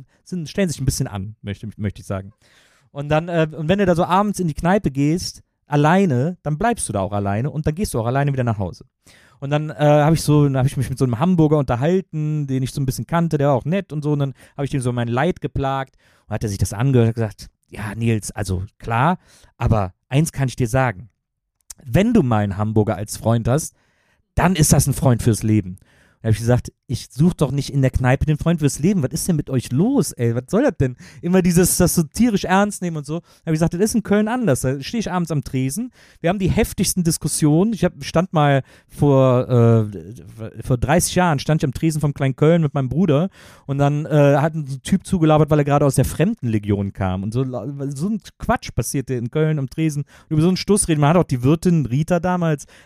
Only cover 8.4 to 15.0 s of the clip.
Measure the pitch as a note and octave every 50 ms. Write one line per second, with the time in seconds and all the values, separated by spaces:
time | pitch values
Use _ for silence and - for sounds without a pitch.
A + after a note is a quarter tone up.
8.4 | A#2+ A#2+ G#2+ G#2 G2 E2+ D2+ - - _ _ _ _ _ - _ _ _ _ _
9.4 | C#3 C#3 D3 D3+ D3+ D#3 - - D3+ D3 D3 D3+ C#3+ D3+ D#3+ - - C#3+ D3 D3
10.4 | D3 C#3+ C3+ C3 B2 C#3 - C#3+ A#2 - - - C3+ B2 A#2 G#2+ D#3+ F#3 F#3 E3
11.4 | D#3 C#3+ D#3 D3+ C#3 - B2 A#2 C#3 E3 F#3 F#3+ F#3 _ - D#3 D3+ D3+ D3+ D3+
12.4 | C#3+ C3+ C3 C3 C3+ B2 - C#3+ C3+ B2+ - - A2+ - E3 E3+ E3+ D#3+ D#3 C#3+
13.4 | C#3 C#3+ C#3 A2+ - C#3 F#3 G3+ F#3+ - D#3+ D3+ C#3+ D3+ D3 C#3+ C#3 C3+ B2 _
14.4 | - - _ - C#3+ C3 - C#3 A#2+ B2+ B2 B2